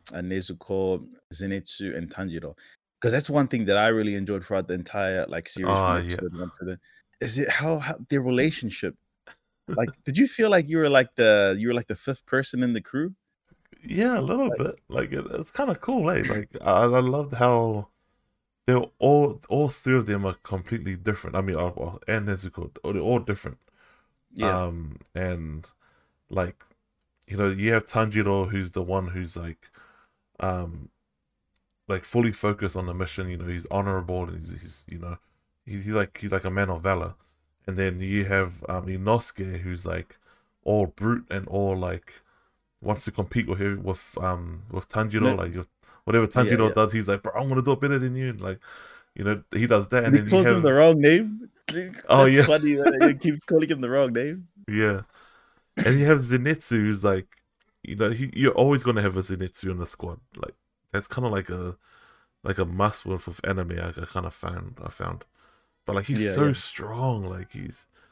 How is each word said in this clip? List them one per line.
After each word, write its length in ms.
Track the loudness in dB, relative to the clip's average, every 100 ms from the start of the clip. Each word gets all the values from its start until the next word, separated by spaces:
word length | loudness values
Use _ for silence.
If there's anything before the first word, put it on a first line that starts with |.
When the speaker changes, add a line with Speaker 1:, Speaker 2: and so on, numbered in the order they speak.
| -14
Speaker 1:
and 180 | -8 -6
Nezuko, 760 | -4 -6 -10 -6 -2 0 -2 -6 -20 -18
Zenitsu 640 | -10 -6 -6 -8 -10 -10 -8
and 140 | -10
Tanjiro? 440 | -10 -8 -8 -10 -16 -20 _ _ -4
'Cause 120 | -2
that's 180 | 0 0
one 160 | 0 0
thing 180 | 0 2
that 120 | 4
I 100 | 4
really 280 | 2 0 -2
enjoyed 280 | -4 -6
throughout 240 | -2 -4 -2
the 60 |
entire, 500 | -6 -6 -4 -2 -2 -4
like, 220 | -6 -10
series 220 | -6 0
Speaker 2:
Ah, 260 | 2 4 2
Speaker 1:
from 140 | -2
Speaker 2:
yeah. 60 | -4
Speaker 1:
episode 220 | -6 -8
one 120 | -12 -10
to 60 | -12
the... 140 | -12 _ _ _ -8
Is 180 | -4 -2
it 100 | -2
how, 300 | -2 -2 -2
how... 200 | -4 -10 -4
their 100 | -2
relationship, 720 | 0 2 2 0 -6 -6 -8 -10 _ _ -20 -20 _ _ -8
Speaker 2:
<laughs> 0 |
Speaker 1:
like, 220 | -2 -2 -4
did 140 | -2 2
you 80 | 2
feel 240 | 2 4
like 180 | 4 2
you 100 | 2
were, 120 | 4
like, 240 | 4 4
the, 420 | 4 6 8 6 2
you 100 | -2
were, 60 |
like, 120 | -2 -4
the 80 |
fifth 320 | -8 -8 -8 -4
person 360 | -4 -2 -2
in 100 | -2
the 100 | -2
crew? 320 | -4 -6 -6 -8 _ _ _ _ _ _
Speaker 2:
Yeah, 360 | -6 0 0 0
a 20 |
little 300 | 0 0 0
Speaker 1:
Like 80 | -2
Speaker 2:
bit. 220 | -4 -6 -8
Like, 240 | -6 -4
it, 120 | -6 -6
it's 200 | -8 -8
kinda 260 | -4 -2 -2
cool, 340 | -2 0 0
eh? 120 | 0
Speaker 1:
<clears throat> 60 | 0
Speaker 2:
Like, 220 | -4 -6 -4
I, 220 | 2 4
I 180 | 6 4
love 320 | 4 0 -2
how 560 | 2 4 4 2 -2 -6 _ _ _ _ _ _ _ 2
they're 180 | 2 2 2
all, 420 | 4 6 4 0 -2
all 200 | 0 0
three 280 | -2 2 2
of 100 | 2
them 200 | 0 -2
are 80 |
completely 640 | -6 -6 -8 -6 -6 -6 -6
different. 400 | -4 -4 -4 -4
I 60 |
mean, 140 | -2 -2
uh, 160 | -2 -4
well, 240 | -10 -8 -4
and 200 | -2 -2
Nezuko, 480 | -6 -8 -12 -12 -10
oh, 100 | -6
they're 80 | -2
all 200 | 0 0
different. 380 | -2 -6 -8 -16 _ _ _ _ _ _ _
Speaker 1:
Yeah. 300 | -4 -2 0 -2
Speaker 2:
Um, 320 | -6 -10 -14 -12
and, 520 | -8 -6 -6 -8 -12 -14 _ _ _ _ _ -8
like, 360 | -4 -4 -6 _ _ _ _ _ _ -10
you 100 | -2
know, 120 | 0
you 240 | 0 2
have 140 | 2 0
Tanjiro, 640 | -2 0 0 2 0 0
who's 220 | -2 -4
the 100 | -6
one 260 | -4 -2 -4
who's, 280 | -6 -8 -10
like, 340 | -12 -14 _ _ -20 _ _ _ _ -6
um, 500 | -4 -4 -6 -10 -16 _ _ _ _ _ _ _ _ _ -8
like, 180 | -6
fully 280 | -2 0 0
focused 440 | 0 -2 -2 -4 -4
on 80 |
the 100 | -6
mission. 360 | -6 -6 -6 -8
You 80 | -8
know, 80 | -8
he's 200 | -8 -4
honorable, 540 | -2 -2 -2 -4 -4 -6
and 100 | -8
he's, 120 | -12
he's, 340 | -14 -16 -20 -16
you 100 | -12
know, 180 | -12 -12 _ _ _ _
he's, 220 | -12 -8 -2
he's 80 |
like, 240 | 0 0 -4
he's 140 | -4
like 120 | -4
a 60 | -2
man 180 | -2 -2
of 140 | -2
valor. 320 | -2 -2 -4 -10 _ _ _ _ -8
And 120 | -2
then 220 | -2 -2
you 260 | -2 -2 0
have, 360 | 0 0 -4 -8
um, 180 | -6 -6
Inosuke, 720 | -4 0 0 0 -10 -8 -8
who's, 260 | -8 -8 -6
like, 320 | -8 -8 _ _ _ _ _
all 240 | 0 0 0
brute 380 | -2 -2 -2 -4
and 180 | -8 -4
all, 260 | -2 0
like, 460 | 0 -2 -6 -10 -20 _ _ _ _ _ _
wants 220 | -6 -4 -4
to 40 |
compete 380 | -6 -4 -2 -2
with 120 | -2
him, 220 | -2 -4
with, 340 | -6 -8 -10 -6
um, 460 | -4 -4 -8 -14 -10
with 180 | -10 -6
Tanjiro. 320 | -4 -2 2
Speaker 1:
No. 120 | 2
Speaker 2:
Like, 200 | 0 -4
if, 120 | -8 -12 _ _ -12
whatever 220 | 2 2 4 2
Speaker 1:
Yeah, 60 |
Speaker 2:
Tanjiro 240 | 4 4 4
Speaker 1:
yeah. 60 |
Speaker 2:
does, 180 | 4 2
he's 160 | 2 -2
like, 140 | -2
"Bro, 100 | -2
I'm 140 | -4 -2
gonna 120 | 0
do 120 | 2
it 80 | 2
better 180 | 2 0
than 160 | -2
you." 160 | -4 -6
And, 100 | -6
like, 200 | -8 -8 -12 -20 -20 -20 _
you 100 | -6
know, 180 | -2 -2 -2
he 140 | -2 4
does 220 | 2 4
that, 160 | 2
and 100 | 6
Speaker 1:
And 0 |
he 80 | 4
Speaker 2:
then 80 | 6
Speaker 1:
calls 160 | 4 6
Speaker 2:
you 60 |
Speaker 1:
him 20 |
Speaker 2:
have 80 | 6
Speaker 1:
the 100 | 6
wrong 280 | 8 8 8
name. 500 | 8 6 4 -6 -12 _ -10 -8 -8 -6 6
Speaker 2:
Oh, 160 | 8
Speaker 1:
That's 120 | 10 8
Speaker 2:
yeah. 100 | 8
Speaker 1:
funny, 300 | 6 4 4
man. 320 | 4 6 6
He 60 |
keeps 300 | 4 0 -2
calling 240 | 2 4 4
him 120 | 0
the 100 | 0
wrong 220 | 2 2
name. 360 | 0 -4 -6 -14 _ -4
Speaker 2:
Yeah. 340 | 2 2 0 -6 _ -20 _ _ _ _ 0
And 140 | 2 4
you 80 | 6
have 140 | 4
Zenitsu, 560 | 4 2 2 -2 0 2
who's 280 | 2 2
like, 240 | 2 0 -2 _ _ _ _ _
you 140 | -10 -2
know, 140 | -2
he, 200 | -2 -4
you're 220 | 2 2
always 280 | 4 4 4
gonna 200 | 2 2
have 140 | 2 0
a 40 |
Zenitsu 500 | -4 -4 -6 -8 -6
in 80 | -6
the 80 | -8
squad. 340 | -10 -12 -12 _ -12
Like, 180 | -12 -12 _ _ _
that's 160 | -8 -6
kinda 200 | -4 -2
like 220 | -2 -4
a, 260 | -8 -8 -12 _ _ _ _ _ _
like, 160 | -6 -4
a 60 |
must 400 | -2 0 0 -2
with, 220 | -6 -8 -8
with 200 | -8 -4
anime, 260 | -4 -4
I, 160 | -6 -8
I 180 | -10 -10
kinda 240 | -8 -8
found, 480 | -8 -10 -10 -12 -14
I 60 | -14
found. 360 | -10 -10 -10 -14 _ _ _ _ _
But, 120 | -6 -4
like, 100 | -2
he's 160 | -2
Speaker 1:
Yeah, 120 | 0
Speaker 2:
so 140 | 2 2
Speaker 1:
yeah. 60 |
Speaker 2:
strong, 720 | 0 -6 -10 -10 -4 -4 -4
like, 280 | -6 -10 -12
he's, 340 | -14 -14 -16 -20 _ _